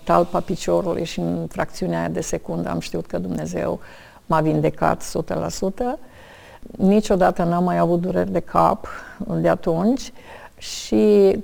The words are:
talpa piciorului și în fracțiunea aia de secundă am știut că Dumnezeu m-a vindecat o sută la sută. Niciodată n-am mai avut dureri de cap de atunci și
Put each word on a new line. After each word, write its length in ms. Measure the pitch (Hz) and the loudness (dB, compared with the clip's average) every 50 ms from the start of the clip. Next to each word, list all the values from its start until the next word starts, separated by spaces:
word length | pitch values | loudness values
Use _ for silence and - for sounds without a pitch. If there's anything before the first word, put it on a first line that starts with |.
| - | 0
talpa 360 | - 170 175 175 - - 175 | 2 4 4 4 2 0 -4
piciorului 640 | 170 - 180 - - - 175 170 180 170 170 - 170 | -2 -2 -4 -4 -2 0 0 0 0 0 -2 -4 -4
și 160 | 165 - - | -6 -4 -4
în 260 | 170 165 175 170 165 160 | -2 -2 -2 -4 -4 -6
fracțiunea 500 | - 185 175 - - - 190 175 170 165 | -4 -6 -6 -6 -4 -6 -4 -2 -2 -2
aia 100 | 170 175 | -2 -2
de 120 | 165 180 | -2 -4
secundă 480 | 165 - - 165 - - 170 170 170 - | -4 -4 -4 -6 -4 -6 -6 -4 -4 -4
am 100 | 170 170 | -4 -4
știut 280 | 165 - - 170 165 | -6 -6 -6 -6 -6
că 120 | - - 170 | -4 -6 -6
Dumnezeu 640 | 175 185 175 156 - - 180 - - - - - - - - - - - - - _ | -4 -4 -4 -4 -6 -6 -4 -4 -4 -4 -4 -6 -8 -14 -20 -20 -20 -20 -20 -14 _
m-a 140 | - 165 156 | -2 0 0
vindecat 600 | 156 156 156 151 151 156 - - 165 160 165 165 | 2 2 2 2 0 0 0 2 0 0 0 0
o 40 | - | -4
sută 300 | - - - 160 - - 156 | -6 -6 -6 -4 -4 -4 -4
la 80 | 165 170 | -4 -6
sută. 500 | - - - 190 196 - 247 240 277 320 - - - - - - - - - - - - - - - | -6 -4 -4 -4 -4 -4 -4 -4 -4 -6 -10 -18 -20 -20 -20 -20 -20 -20 -20 -20 -20 -20 -20 -14 -4
Niciodată 640 | - 196 190 202 220 214 - 208 180 185 180 175 - | 0 4 4 4 4 4 4 4 4 4 4 4 2
n-am 220 | 175 170 170 175 180 | 0 0 2 2 2
mai 140 | 180 175 170 | 2 2 2
avut 220 | 170 170 175 170 | 2 2 2 2
dureri 320 | 170 185 180 175 180 196 | 0 0 0 0 0 0
de 80 | 185 175 | -2 -4
cap 460 | - - - 170 165 165 196 - - - - - - - - - - - - 165 | -2 0 2 4 4 4 2 0 -4 -12 -14 -14 -14 -16 -12 -10 -6 -4 -2 0
de 80 | 160 170 | 2 2
atunci 640 | 165 175 - 185 165 160 185 220 269 269 - - - - - - - - - - - | 2 2 0 0 0 2 2 2 2 0 -4 -10 -16 -18 -20 -18 -18 -18 -20 -20 -20
și 800 | - - - - - - - 226 214 214 214 208 202 196 190 196 214 | -16 -14 -12 -12 -10 -4 0 2 4 6 6 8 8 8 6 4 2